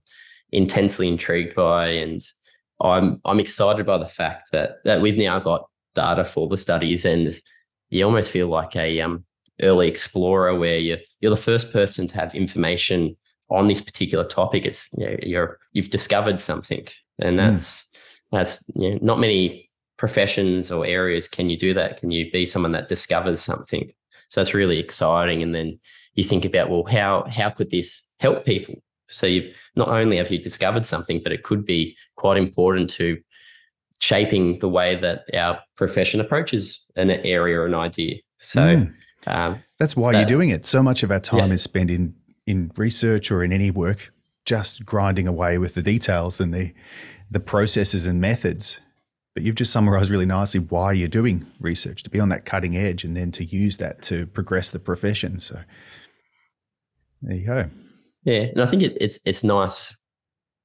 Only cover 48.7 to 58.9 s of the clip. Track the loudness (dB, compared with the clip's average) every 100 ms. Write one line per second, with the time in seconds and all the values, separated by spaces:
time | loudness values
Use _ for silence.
48.7 | -8 _ _ _ _ _ -6 -4 -2 0
49.7 | 2 4 4 2 2 2 0 0 -2 -2
50.7 | 0 0 0 0 0 0 0 -4 -8 -6
51.7 | -4 -6 -10 -6 -2 0 0 -4 -4 -2
52.7 | -2 -2 -4 -6 -6 -6 -6 -6 -2 -2
53.7 | -2 -8 -8 -6 -6 -6 -6 -4 -2 -2
54.7 | -6 -6 -4 -2 -4 -6 -8 -12 -16 -18
55.7 | -20 -20 -20 -20 _ _ _ _ _ _
56.7 | _ _ _ _ _ -8 -6 -4 -2 -4
57.7 | -8 -20 _ _ _ 0 0 0 0 2
58.7 | 2 2